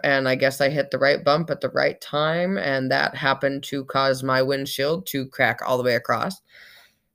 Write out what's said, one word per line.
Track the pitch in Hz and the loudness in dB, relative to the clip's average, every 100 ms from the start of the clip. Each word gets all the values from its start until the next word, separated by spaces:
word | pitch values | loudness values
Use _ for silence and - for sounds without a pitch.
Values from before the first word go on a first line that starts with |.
and | 147 139 131 | 2 2 2
I | 131 | 2
guess | 135 135 | 2 2
I | 135 | 0
hit | 147 139 | 2 -2
the | 131 | 2
right | 135 147 | 2 2
bump | - 151 165 | 2 2 2
at | 143 | -2
the | 131 | -2
right | 139 139 - | 0 0 -2
time, | - 143 156 165 180 196 | -6 -2 0 0 -2 -2
and | 160 135 131 | -2 -2 0
that | 139 143 135 | 0 0 0
happened | 143 135 139 139 | -2 0 0 -4
to | - 143 131 | -6 -8 -4
cause | 135 135 131 | 0 2 0
my | 135 131 | 0 2
windshield | 131 139 135 - 143 170 - | 2 0 -4 -2 -2 -2 -4
to | 139 131 | -6 -6
crack | - 120 - - | 0 0 0 -2
all | 127 | 0
the | |
way | 123 117 | 2 0
across. | - 117 156 190 _ - - - - _ _ | 0 -2 -2 -8 _ -20 -20 -20 -20 _ _